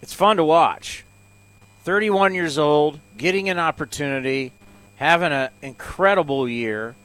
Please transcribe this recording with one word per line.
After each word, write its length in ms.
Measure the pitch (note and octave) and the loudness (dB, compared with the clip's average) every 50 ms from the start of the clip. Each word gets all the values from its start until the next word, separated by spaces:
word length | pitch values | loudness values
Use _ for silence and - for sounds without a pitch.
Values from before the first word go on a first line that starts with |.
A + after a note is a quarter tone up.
It's 120 | - - - | -18 -18 -4
fun 240 | - F#3 G3+ G#3+ F#3+ | 2 2 2 4 4
to 60 | E3 | 4
watch. 600 | D3+ D#3 E3+ D#3+ A#2 D#2+ - - - - - - _ - _ _ _ _ _ _ _ _ _ _ _ _ _ _ | 4 4 4 4 2 0 -4 -10 -14 -16 -16 -18 _ -20 _ _ _ _ _ _ _ _ _ _ _ _ _ _
Thirty-one 500 | - F3+ G3+ G#3+ G#3+ G3+ G3 G3 F#3+ F#3 | -2 0 0 0 2 2 4 2 2 2
years 240 | F#3 F3 E3 C#3 C#3+ | 0 -4 -4 0 0
old, 420 | D#3 D3 D3+ D3+ D3 D3+ D3 D3+ - _ - G#2 | 2 4 4 4 2 2 -2 -6 -20 _ -16 -4
getting 320 | A#2+ F3 F#3 G3 F#3+ G3 | -2 -2 0 0 -2 -2
an 100 | F#3 F3 | -2 0
opportunity, 920 | E3+ D#3+ D#3 - D#3 B2 - - D3 C#3+ C#3 C3+ C3 C3+ C3+ C3+ C3+ B2+ - _ - - - - - - _ - | 0 -2 -2 -4 -8 -10 -8 -6 -6 -4 -4 -4 -2 -2 -2 -4 -4 -8 -12 _ -20 -20 -20 -20 -20 -20 _ -4
having 340 | C#3+ D3+ E3+ E3+ F3 E3+ | 0 2 2 2 2 0
an 180 | D3 C#3 C3+ B2+ - _ | -2 -2 -4 -4 -8 _
incredible 880 | - C3+ B2+ _ - - - - F#3 G3 G3+ F#3+ E3 C#3+ C#3 C3+ C3 B2 | -16 -16 -16 _ -16 -16 -4 0 2 2 4 2 0 0 -2 -2 -2 -4
year. 480 | A#2 A#2+ A#2+ A2+ G#2+ G#2+ A2 A2+ A#2+ - _ | -4 -4 -4 -4 -4 -6 -8 -10 -12 -16 _